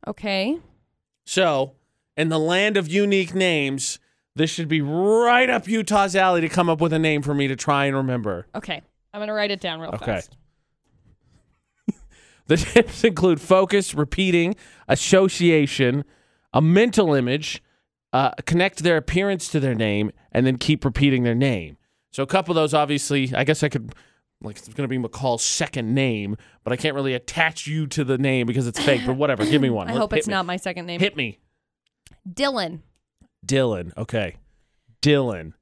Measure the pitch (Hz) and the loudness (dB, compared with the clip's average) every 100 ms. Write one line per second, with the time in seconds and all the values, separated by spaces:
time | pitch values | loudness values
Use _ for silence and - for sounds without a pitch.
0 | - 214 214 196 202 330 - _ _ _ | -10 -8 -4 -2 0 -4 -6 _ _ _
1 | _ _ - - 180 143 135 _ _ _ | _ _ -6 0 2 2 -2 _ _ _
2 | _ - 160 160 156 180 208 202 165 180 | _ -4 0 0 2 2 2 0 0 0
3 | 202 196 175 180 185 160 139 135 131 - | 2 2 0 0 2 2 0 -4 -6 -10
4 | _ _ _ - 160 - 160 160 139 160 | _ _ _ -2 -2 -2 -2 -2 0 0
5 | 196 220 233 240 254 240 185 220 214 214 | 2 4 4 4 4 0 -2 -2 0 2
6 | 196 185 185 175 160 180 175 160 165 160 | 2 2 4 4 2 0 2 2 2 2
7 | 160 147 135 143 139 131 - 143 139 135 | 2 0 0 -2 -2 -2 0 0 2 0
8 | 135 123 104 90 - - - 151 _ _ | -2 -2 -2 -6 -8 -12 -10 -10 _ _
9 | _ 208 214 214 208 196 185 160 160 107 | _ -12 -6 -4 -2 -4 -6 -8 -8 -8
10 | 113 98 - - _ _ _ _ _ _ | -4 -6 -6 -20 _ _ _ _ _ _
11 | _ _ _ _ _ _ _ _ - - | _ _ _ _ _ _ _ _ -8 -8
12 | - _ _ _ _ 160 147 - 233 - | -10 _ _ _ _ 0 4 2 2 2
13 | 233 165 180 160 - 185 190 202 190 147 | 0 2 2 2 4 4 4 0 -2 -4
14 | 147 - 190 170 170 214 - - - 127 | -4 0 2 2 0 -4 -12 -20 -2 -2
15 | - 190 196 - 175 160 143 - 131 135 | 4 4 4 2 4 4 2 2 0 0
16 | 143 _ _ _ _ - 156 180 233 220 | -4 _ _ _ _ 0 4 4 4 4
17 | 190 143 123 143 151 - _ _ _ _ | 2 2 2 -2 -4 -12 _ _ _ _
18 | _ 131 135 - - 170 190 - 160 165 | _ 0 0 -2 -2 0 0 0 0 0
19 | - 170 202 190 - 156 135 117 110 104 | 0 -2 0 -2 -2 -2 -2 0 0 0
20 | 107 - _ - 131 127 - 151 143 117 | -2 -6 _ 0 0 0 0 0 0 0
21 | 143 131 120 117 135 113 80 71 _ _ | 2 2 0 2 0 -2 -6 -16 _ _
22 | _ - 139 185 185 165 156 151 147 143 | _ -8 0 0 0 0 2 2 2 0
23 | - 143 131 127 131 156 151 139 113 - | 0 -2 0 -2 -4 -2 -2 -4 -8 -18
24 | _ _ _ _ - 104 - 110 139 131 | _ _ _ _ -14 -14 -18 -8 -6 -4
25 | 113 - 131 117 - - 151 139 113 131 | -6 -4 -4 -2 -2 -2 -4 -4 -2 0
26 | 135 110 101 107 - _ - 123 156 139 | 0 -2 -4 -8 -12 _ -6 -2 -2 -2
27 | 139 127 - - 165 160 - 156 151 - | -4 -4 -6 -2 -2 -2 -6 -4 -4 -2
28 | 135 131 139 131 120 123 120 113 147 135 | 0 0 2 2 0 0 -2 -2 2 2
29 | 123 131 143 - 107 311 135 - 90 - | 0 0 0 0 2 2 2 0 -2 -2
30 | 214 156 156 196 180 180 190 180 175 175 | 0 0 0 -2 -2 -6 -8 -10 -10 -2
31 | 196 175 123 - _ _ _ _ _ _ | -2 -2 -8 -8 _ _ _ _ _ _
32 | - _ - 180 277 254 175 165 _ _ | -20 _ -18 -4 -2 -2 -6 -8 _ _
33 | _ _ _ _ 95 135 127 101 87 - | _ _ _ _ -2 0 0 -2 -6 -10
34 | 113 117 95 - _ _ _ _ _ _ | -6 -4 -4 -8 _ _ _ _ _ _
35 | 151 147 127 95 80 - | 4 4 2 -4 -10 -16